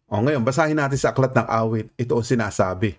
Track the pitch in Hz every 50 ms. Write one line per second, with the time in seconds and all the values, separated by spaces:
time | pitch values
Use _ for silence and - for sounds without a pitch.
0 | _ _ 107 104 117 143 156 131 110 131 135 170 156 156 151 156 143 135 139 131
1 | - 123 - - 131 131 127 123 113 - 113 113 113 113 113 110 110 - _ -
2 | 120 120 120 120 110 - 131 117 110 104 - - 104 92 92 92 113 104 -